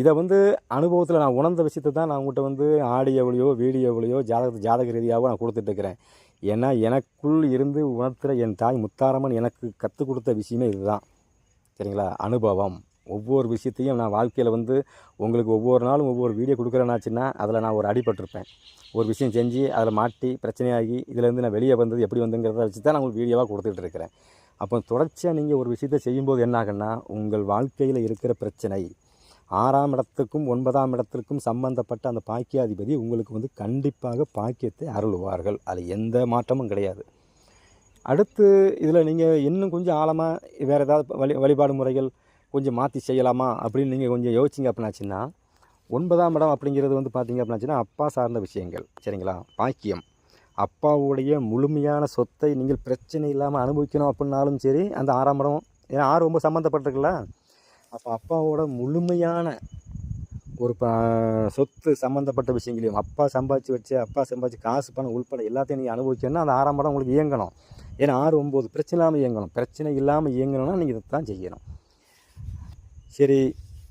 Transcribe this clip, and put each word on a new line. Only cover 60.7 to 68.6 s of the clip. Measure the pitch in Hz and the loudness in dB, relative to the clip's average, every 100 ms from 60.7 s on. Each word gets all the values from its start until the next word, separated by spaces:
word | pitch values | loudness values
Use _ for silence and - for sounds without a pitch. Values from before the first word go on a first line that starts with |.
| 117 | 0
ப-, | 120 113 113 113 113 110 107 | 0 2 2 2 2 0 0
சொத்து | - 139 - 160 | 0 -2 -2 0
சம்மந்தப்பட்ட | 139 131 139 139 123 127 | 0 0 -2 -2 -2 -2
விஷயங்களையும், | 120 120 113 110 104 | -2 -4 -4 -2 -2
அப்பா | - - 143 | -4 0 0
சம்பாதிச்சு | 131 131 135 - | 0 0 -2 -2
வச்சு, | 123 - 131 | -4 -2 -2
அப்பா | 107 143 127 | -2 -2 -4
சம்பாதிச்சு | 123 123 117 | -4 -6 -4
காசு, | 113 135 131 | -2 -2 -4
பணம் | 131 127 | -6 -4
உள்பட | 120 123 127 | -6 -6 -6
எல்லாத்தையும் | 107 127 139 135 | -4 -2 -2 -4
நீங்க | 127 113 | -4 -2
அனுபவிக்கணும்னா, | 131 127 131 165 | -2 -2 -2 0
அந்த | 151 | 2
ஆறாம் | 127 143 143 | 2 2 2
இடம் | 147 | 0
உங்களுக்கு | 139 127 143 | -2 2 2
இயங்கணும். | 151 131 87 - _ - - - | 2 0 -4 -10 _ -20 -16 0
ஏன்னா | 143 | 2
ஆறு | 131 156 156 | 2 2 2
ஒன்பது | 143 135 | 2 -2